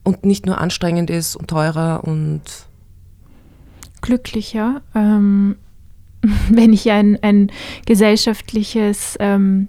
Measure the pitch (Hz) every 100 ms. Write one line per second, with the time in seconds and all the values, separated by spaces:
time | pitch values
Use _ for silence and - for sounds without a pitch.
0 | 202 185 196 202 190 - 180 - 175 170
1 | 170 170 160 - 160 160 156 160 165 160
2 | - 156 151 156 - - - - - -
3 | - - - - - - - - - -
4 | - 247 - 220 208 220 220 277 - 214
5 | 208 208 202 202 202 - - - - -
6 | - - 214 - - 226 226 214 233 208
7 | 208 208 214 208 202 - - - - 214
8 | 214 220 - 208 - 220 208 226 208 208
9 | - - 202 196 196 190